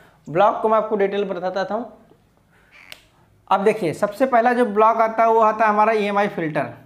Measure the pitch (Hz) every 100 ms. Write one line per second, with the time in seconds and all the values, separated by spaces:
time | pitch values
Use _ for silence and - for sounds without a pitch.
0 | - _ - 156 208 - 220 220 214 214
1 | 196 202 190 180 180 190 190 214 254 -
2 | _ _ _ _ _ _ _ - - -
3 | _ _ _ _ - 196 202 214 170 -
4 | 202 - 262 240 240 247 226 202 220 226
5 | 220 220 226 226 214 214 220 208 214 220
6 | 202 202 208 190 160 151 120 -